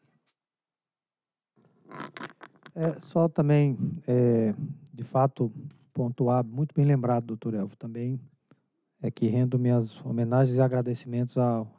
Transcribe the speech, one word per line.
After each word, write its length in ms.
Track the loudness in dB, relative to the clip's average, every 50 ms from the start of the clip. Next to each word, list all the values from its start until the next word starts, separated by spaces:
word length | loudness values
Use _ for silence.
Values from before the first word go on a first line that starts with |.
| _ _ _ _ _ _ _ _ _ _ _ _ _ _ _ _ _ _ _ _ _ _ _ _ _ _ _ _ _ _ _ _ _ _ _ _ _ -18 -16 -14 -14 -14 -14 -16 -16 -18 -18 _ -20 -20 _ _ _ -14 -6
É, 220 | -4 -2 -2 -4 -4
só 280 | -10 -4 0 2 2 2
também, 500 | 2 0 2 4 4 6 4 4 2 0 -2 -4 -4 -6 -4 0
é, 460 | 2 4 4 4 4 4 2 0 0 -2 -6 -10 -10 -14 -18 -20 -16
de 100 | -14 -10
fato, 480 | -4 0 0 0 0 0 -2 -4 -4 -4 -8 -16 -18 -18 _ _ _
pontuar, 540 | _ -4 -4 -4 -2 -2 0 0 2 0 0
muito 280 | -2 -2 -4 -4 -2 0
bem 120 | 2 2
lembrado, 400 | 4 2 2 2 0 0 0 -2
doutor 300 | -4 -8 -8 -6 -4 -4
Elvio, 200 | -4 -4 -6 -8
também 460 | -12 -14 -12 -8 -8 -6 -6 -6 -8 -10 -14 _ _ _ _ _ _ _ _ _ _ _ _ _ _
é 80 | -8 -8
que 180 | -4 -2 0 0
rendo 300 | 2 2 2 2 2 2
minhas 420 | 2 4 4 2 2 -2 -6 -12 -8
homenagens 520 | -6 -4 -2 0 2 2 2 2 4 4 2
e 40 |
agradecimentos 760 | 2 2 2 0 -2 -2 -4 -6 -8 -6 -4 -4 -4 -2 0 0
ao, 380 | 0 0 0 -2 -4 -8 -12